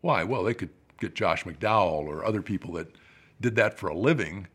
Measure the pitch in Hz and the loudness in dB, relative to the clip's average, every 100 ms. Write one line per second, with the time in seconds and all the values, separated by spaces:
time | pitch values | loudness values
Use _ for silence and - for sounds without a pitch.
0 | 175 127 82 127 98 117 92 - _ - | 2 2 2 0 0 -2 -6 -12 _ -8
1 | - - 101 82 - 76 110 110 92 78 | -8 -2 0 0 -2 -4 2 4 4 2
2 | 76 76 107 107 90 95 - 85 80 - | -4 -4 -2 -2 -2 -4 -4 -8 -8 -14
3 | - - _ _ 120 110 107 - 95 78 | -20 -20 _ _ 0 2 2 0 -6 0
4 | 120 160 85 90 98 | 2 2 0 -6 -14